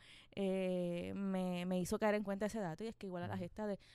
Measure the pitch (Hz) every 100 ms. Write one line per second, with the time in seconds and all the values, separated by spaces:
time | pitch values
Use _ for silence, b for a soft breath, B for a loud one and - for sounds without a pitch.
0 | B B B - 190 190 185 180 175 175
1 | 185 196 196 185 185 175 180 185 170 208
2 | 214 208 196 196 208 226 180 156 220 -
3 | 196 175 175 190 175 - 214 190 B